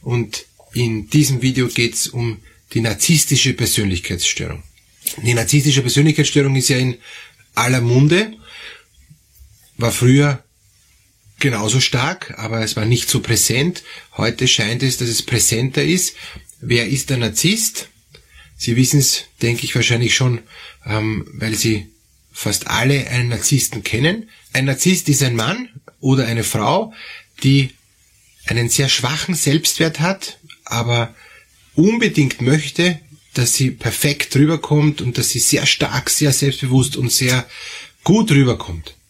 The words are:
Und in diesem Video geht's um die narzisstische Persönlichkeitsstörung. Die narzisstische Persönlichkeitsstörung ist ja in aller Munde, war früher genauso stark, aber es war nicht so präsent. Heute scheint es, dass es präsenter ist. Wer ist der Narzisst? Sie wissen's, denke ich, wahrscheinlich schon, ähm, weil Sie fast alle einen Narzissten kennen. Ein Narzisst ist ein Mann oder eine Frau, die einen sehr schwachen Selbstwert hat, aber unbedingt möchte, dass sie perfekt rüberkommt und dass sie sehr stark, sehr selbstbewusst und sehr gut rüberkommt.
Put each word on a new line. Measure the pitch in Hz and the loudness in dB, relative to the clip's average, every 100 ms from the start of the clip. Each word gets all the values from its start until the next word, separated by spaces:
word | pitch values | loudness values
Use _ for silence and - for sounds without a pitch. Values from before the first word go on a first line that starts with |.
Und | - 120 104 - - _ - | -2 -2 -2 -8 -14 _ -10
in | 123 120 110 101 | -2 -2 -2 2
diesem | 151 135 131 | 2 4 2
Video | 131 127 123 | 0 0 -2
geht's | - 117 - - | 0 -2 -2 -6
um | 123 117 107 - _ _ | -4 -6 -6 -16 _ _
die | 120 | -2
narzisstische | 113 101 - 160 - 131 131 | -2 -2 2 2 2 0 0
Persönlichkeitsstörung. | - 113 - 101 90 - 90 - - 82 80 - _ _ _ - - | 0 -2 0 0 -2 -4 -4 -4 -4 -8 -10 -14 _ _ _ -10 -4
Die | 110 | 0
narzisstische | 120 113 147 139 135 | 0 2 2 4 2
Persönlichkeitsstörung | 127 139 156 151 143 147 139 135 | 2 4 4 4 2 2 2 2
ist | - | 2
ja | 127 | 2
in | 127 123 - - - _ _ - | 0 -4 -14 -20 -20 _ _ -2
aller | 120 127 | 0 2
Munde, | 120 127 147 175 220 - - - - - _ _ _ - _ _ - _ _ - | 4 4 6 4 0 -6 -20 -20 -20 -20 _ _ _ -20 _ _ -20 _ _ -2
war | 117 | -2
früher | 101 123 139 143 135 _ _ _ _ _ _ _ _ - - | 2 6 6 4 0 _ _ _ _ _ _ _ _ -20 -4
genauso | 143 113 107 131 | -2 0 0 0
stark, | - 123 135 185 - - | 0 0 -2 -4 -12 -12
aber | 110 113 | -6 -4
es | 110 - | -4 -2
war | 107 | 0
nicht | 120 - | 0 0
so | 120 | -2
präsent. | - 110 - 117 160 180 - - - - | 0 0 2 0 0 -4 -12 -20 -16 -4
Heute | 113 117 120 | -4 0 0
scheint | - 104 120 | 0 0 0
es, | 131 127 | -2 -2
dass | 120 | -2
es | 110 | -4
präsenter | - 117 - 113 131 147 | -2 0 0 0 -2 0
ist. | 147 180 - - - - - - | 0 0 -2 -6 -20 -20 -20 -14
Wer | 113 117 113 | -2 0 0
ist | 135 - | -4 -2
der | 127 | -2
Narzisst? | 117 - 160 220 220 - - _ _ - _ - - - | -2 0 0 0 -2 -6 -16 _ _ -20 _ -20 -20 -10
Sie | - 117 | -2 2
wissen's, | 127 147 131 - - _ | 2 4 2 -2 -8 _
denke | 117 117 | -2 -2
ich, | - | -2
wahrscheinlich | 123 113 120 120 | -2 0 0 0
schon, | - 127 120 - - - - - | 2 0 -2 -8 -20 -20 -18 -6
ähm, | 110 107 107 - | -4 -2 -6 -8
weil | - 113 104 | -8 -6 -2
Sie | 113 107 90 _ _ _ _ | 0 -2 -4 _ _ _ _
fast | - 107 101 - | -8 -4 -4 -2
alle | 110 127 139 127 | -2 2 0 0
einen | 123 120 | -4 -2
Narzissten | 117 - 135 104 117 | -2 0 0 0 -6
kennen. | - 110 147 220 220 - _ | -4 0 0 -2 -8 -20 _
Ein | 123 135 | -2 -2
Narzisst | 131 180 185 - | 0 2 2 2
ist | 131 | 2
ein | 135 117 | 2 0
Mann | 113 214 254 - - _ | -2 -4 -8 -16 -20 _
oder | 135 131 117 | 0 2 2
eine | 113 | -2
Frau, | 107 107 107 170 220 - - - _ - | -2 -2 0 0 -2 -10 -20 -20 _ -2
die | 135 139 131 - _ _ _ _ _ _ - | 4 4 2 -6 _ _ _ _ _ _ -4
einen | 113 117 | -2 0
sehr | - 135 | 0 0
schwachen | - 127 151 - 170 | 0 -2 -4 -4 -2
Selbstwert | - 156 - - 165 156 | 0 0 0 0 -2 0
hat, | 170 190 - - - - | -2 -2 -10 -16 -20 -20
aber | - 117 117 120 127 - - - _ _ _ - | -8 -4 0 -2 -2 -8 -20 -20 _ _ _ 2
unbedingt | 185 233 220 - 135 - | 4 4 0 2 0 0
möchte, | 123 156 - - 175 165 _ - _ | 2 2 0 -2 0 -2 _ -20 _
dass | - 120 | -2 0
sie | - 131 | 0 -2
perfekt | 127 120 - 147 139 - 131 | -2 -6 -2 -2 -2 -2 2
rüberkommt | 151 160 - 151 151 147 | 2 2 0 2 2 0
und | 123 123 | -4 -2
dass | 120 | -4
sie | 123 | 0
sehr | - - 139 | 0 2 0
stark, | - 139 131 - | 0 0 -2 -2
sehr | - 151 | 0 2
selbstbewusst | 135 143 - 131 131 123 - | 2 0 -2 2 2 2 -2
und | 120 | -2
sehr | - 127 127 - - - - - _ | 0 2 0 -2 -16 -16 -16 -18 _
gut | - 208 220 | 2 4 6
rüberkommt. | 143 127 110 - 82 - - | 4 4 2 -6 -10 -12 -20